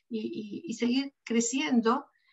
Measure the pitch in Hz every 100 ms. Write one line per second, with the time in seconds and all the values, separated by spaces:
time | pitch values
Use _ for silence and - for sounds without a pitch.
0 | - 226 226 214 208 - 339 - 240 262
1 | 277 - - 233 226 269 302 240 226 262
2 | - _ _